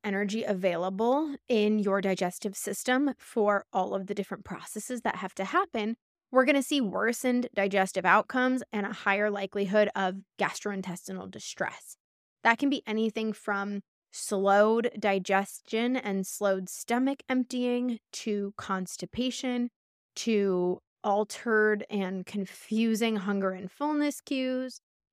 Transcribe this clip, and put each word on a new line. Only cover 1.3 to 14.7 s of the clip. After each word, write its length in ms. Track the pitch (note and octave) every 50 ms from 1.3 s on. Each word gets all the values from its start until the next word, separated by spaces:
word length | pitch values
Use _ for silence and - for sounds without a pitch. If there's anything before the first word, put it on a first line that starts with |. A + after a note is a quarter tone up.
| C#4 - - -
in 300 | B3 G#3+ G#3 G#3+ G#3+ G#3+
your 220 | G3+ G3+ F#3+ G3
digestive 560 | F#3 F#3+ F#3+ F3+ F#3+ F3+ - - - G3+ G3
system 580 | - - G#3 G3 - - B3+ B3+ C4 D4 C#4 B3
for 480 | - - - - A#3 G#3 G#3 G3+ G3+ - - -
all 220 | F#3+ F#3 G3+ G3
of 120 | G3 F#3+
the 80 | F#3+ G3
different 300 | G3+ F#3+ - G3 G#3 G3
processes 580 | - F#3+ - - - - G#3+ - - B3+ A#3 -
that 140 | A#3+ -
have 180 | F3+ G3+ - -
to 80 | - F#3+
happen, 520 | - - F4 G4+ - - A3+ G#3 G#3+ A#3 - _ _ _ _ _ _
we're 140 | - C4 C4
gonna 180 | C4+ D4 C#4 C4
see 180 | - D4+ C#4
worsened 680 | A#3+ F#3+ - F#3+ G#3 A#3 A#3 - - B3+ B3 B3 B3 - -
digestive 500 | - G3 G3+ F#3+ G3 F#3+ F#3+ - F#3+ F3+
outcomes 580 | F3+ F#3 G#3+ G#3 - - B3+ B3+ B3+ B3+ B3+ A#3+ - -
and 140 | G#3 G3
a 60 | F#3 A3
higher 380 | - - G#3 G3 G3+ G#3 G#3+
likelihood 580 | G3+ G3 G3 F#3+ - G3+ G3+ F3+ G3 G#3+ G#3 G3+ -
of 220 | G3 G3 F#3 F#3+ G3 - _ _ -
gastrointestinal 920 | G3 D3 - - - G#3 G3+ F#3+ F#3 F#3+ F3 - - - F#3+ F#3 F#3+ F#3
distress. 640 | F#3+ G#3+ - - - - - - - - - - - - _ _ _ _ _ _ _ _ -
That 140 | A3+ A3+ -
can 120 | C#4+ C#4
be 140 | C#4+ - -
anything 460 | A3 G#3+ A3 A3 A3 - A3+ A3 A3 G#3
from 480 | - - - G3+ G3 G3 G#3 G3+ G3+ - _ _ _ _ _ -
slowed 800 | - - - G#3 F#3+ G3 G3 G3 G3+ G#3+ A3